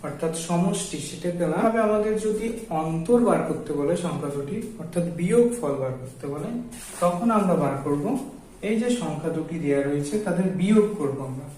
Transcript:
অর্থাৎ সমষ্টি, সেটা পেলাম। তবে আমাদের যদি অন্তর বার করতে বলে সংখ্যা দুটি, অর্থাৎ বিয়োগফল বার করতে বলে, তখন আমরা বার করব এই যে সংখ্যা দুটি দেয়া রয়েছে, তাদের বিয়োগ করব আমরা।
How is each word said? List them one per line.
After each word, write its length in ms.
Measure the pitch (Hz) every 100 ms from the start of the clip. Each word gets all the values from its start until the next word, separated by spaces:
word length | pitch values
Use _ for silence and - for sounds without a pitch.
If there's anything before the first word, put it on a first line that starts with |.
| 147
অর্থাৎ 260 | 127 165 - -
সমষ্টি, 500 | 170 190 - - 151 -
সেটা 220 | - 175 170
পেলাম। 220 | 165 156 226
তবে 140 | 226 214
আমাদের 260 | 214 214 214 214
যদি 200 | - 226 - - 160
অন্তর 380 | 160 165 165 240 208
বার 140 | 165 -
করতে 220 | 131 - 143
বলে 140 | 143 180 175
সংখ্যা 240 | 147 147 143
দুটি, 200 | 139 214 240 -
অর্থাৎ 240 | 170 175 165 -
বিয়োগফল 540 | 180 240 240 - 147 135
বার 120 | 131 127
করতে 240 | - - 143
বলে, 160 | 147 208 240 - - - -
তখন 260 | 175 175 233 226
আমরা 180 | 185 160
বার 120 | 139 139 151
করব 200 | 143 196 262 - - - - 196
এই 60 | 226
যে 80 | 247 240
সংখ্যা 300 | 156 147 156 160
দুটি 180 | - 170
দেয়া 180 | 143 139
রয়েছে, 300 | 139 143 143 208 190
তাদের 220 | 170 190 -
বিয়োগ 280 | 190 214 202 -
করব 180 | 139 135 131
আমরা। 180 | 131 -